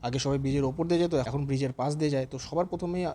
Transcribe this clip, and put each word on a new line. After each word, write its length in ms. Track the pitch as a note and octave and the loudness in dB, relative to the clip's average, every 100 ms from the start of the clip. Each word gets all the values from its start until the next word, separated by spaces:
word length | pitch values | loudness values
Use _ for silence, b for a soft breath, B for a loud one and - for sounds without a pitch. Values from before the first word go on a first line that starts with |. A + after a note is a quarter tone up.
আগে 160 | B2 B2+ | -2 0
সবাই 180 | C#3 C#3 | 0 0
ব্রিজের 280 | C3+ C#3+ C3+ | 2 2 0
ওপর 120 | D3 E3 | 0 2
দিয়ে 100 | E3+ | 4
যেত, 140 | E3+ | 4
এখন 280 | D#3 A#2+ C#3 | 2 0 -2
ব্রিজের 280 | C#3 C3+ C3+ | 0 0 0
পাশ 180 | B2+ C3+ | 0 -2
দিয়ে 160 | D3 D3+ | 0 2
যায়। 140 | C#3 C3 | 0 -2
তো 60 | C3 | -8
সবার 260 | - D#3 | -4 -2
প্রথমেই 380 | F3+ F3 F3 F3+ F3 | -2 -2 -4 -2 -2